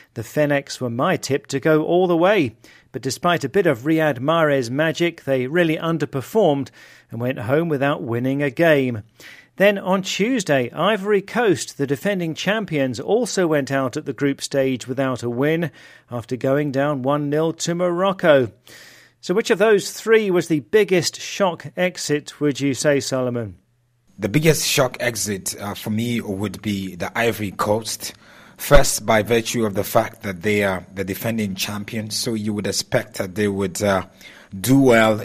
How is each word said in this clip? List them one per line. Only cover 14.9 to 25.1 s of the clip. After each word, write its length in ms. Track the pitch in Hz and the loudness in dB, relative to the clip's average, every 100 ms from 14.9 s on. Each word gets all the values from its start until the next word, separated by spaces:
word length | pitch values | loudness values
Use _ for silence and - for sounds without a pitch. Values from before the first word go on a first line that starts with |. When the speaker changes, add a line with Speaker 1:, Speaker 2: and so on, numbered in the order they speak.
| 127 135 127 | -4 -2 -2
Speaker 1:
a 80 | 120 | -4
win 400 | 120 143 165 170 - - - - | -2 0 0 -2 -8 -20 -20 -12
after 240 | 120 - | -10 -8
going 380 | 131 131 139 151 | -4 0 0 0
down 300 | 131 143 143 | 0 0 0
one 280 | 127 147 147 | 0 0 0
nil 220 | 147 165 | 0 0
to 200 | 160 - 170 | -2 -4 -2
Morocco. 720 | 180 175 196 190 175 139 117 - _ - - - _ _ | -2 0 0 2 4 6 4 -4 _ -20 -20 -20 _ _
So 120 | - | -4
which 180 | 185 226 | -2 0
of 80 | 208 | 2
those 340 | 214 208 - | 4 4 2
three 360 | - 220 220 208 | -6 2 4 4
was 200 | 175 156 | 0 0
the 100 | 156 | -2
biggest 600 | 123 220 196 185 - - | 2 2 4 2 0 -4
shock 460 | - - 196 165 139 - | -8 -2 -2 -2 -10 -4
exit, 640 | 180 180 - 147 - - | -4 -4 -2 -4 -4 -4
would 180 | 147 131 | -2 0
you 160 | 139 | -2
say, 240 | 127 151 143 | 0 0 0
Solomon? 580 | - 131 127 120 110 87 _ _ _ _ _ - | 0 -2 -2 -4 -6 -12 _ _ _ _ _ -8
Speaker 2:
The 100 | 104 | -2
biggest 380 | 123 160 147 - | 2 4 4 2
shock 300 | - 127 - | 0 0 -2
exit, 560 | 120 | -4